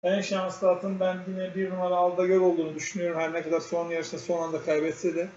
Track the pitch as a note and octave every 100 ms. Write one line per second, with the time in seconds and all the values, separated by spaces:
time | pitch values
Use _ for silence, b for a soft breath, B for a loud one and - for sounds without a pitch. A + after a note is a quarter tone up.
0 | F3+ G3+ F#3+ G3 F#3 - F#3+ F3+ G3 F#3+
1 | F#3 F#3 F3+ F#3 F#3 F#3 F#3+ F3+ F3+ F3+
2 | F3+ F3 F3+ F#3+ F#3 E3+ D#3 D3+ - G3
3 | F3 D#3+ E3 E3 D#3 E3 D#3+ E3+ E3+ E3
4 | D#3 D#3 - F3 E3 D#3+ D#3+ D3+ D#3+ D#3
5 | F3+ D#3+ F#3